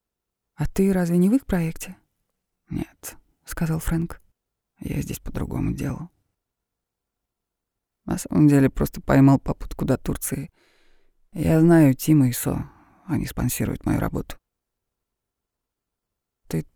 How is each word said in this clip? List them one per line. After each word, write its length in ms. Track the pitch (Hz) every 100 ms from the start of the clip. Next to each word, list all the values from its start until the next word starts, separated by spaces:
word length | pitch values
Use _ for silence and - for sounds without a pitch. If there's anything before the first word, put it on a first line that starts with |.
| _ _ _ _ _ -
«А 100 | 147
ты 260 | - 196
разве 240 | 185 170 175
не 120 | 190
в 60 |
их 120 | 262 -
проекте?» 500 | 180 165 - - 185 _ _ _ _ _ _ -
«Нет», — 460 | - - _ - - _ _
сказал 340 | - - 165 160
Фрэнк. 420 | - 165 170 - _ _ _ _ _ -
«Я 200 | - -
здесь 200 | - -
по 100 | -
другому 440 | - - - -
делу. 360 | - - - 165 _ _ _ _ _ _ _ _ _ _ _ _ _ _ _ _ _ _ _
На 140 | - -
самом 300 | - - 151
деле 200 | 143 135
просто 320 | - 147 -
поймал 380 | - 139 135 135
попутку 460 | - - - -
до 120 | 143 127
Турции. 540 | - - - - 139 _ _ _ _ _ _ _ _ -
Я 240 | 156 160
знаю 340 | 165 165 143
Тима 340 | 131 - 151 127
и 40 |
Со. 380 | 120 - - - _ _ _ -
Они 200 | 139 -
спонсируют 580 | - 123 - 107 -
мою 140 | - -
работу». 380 | 107 - - - _ _ _ _ _ _ _ _ _ _ _ _ _ _ _ _ _ _ _ _ -
«Ты 180 | 160 -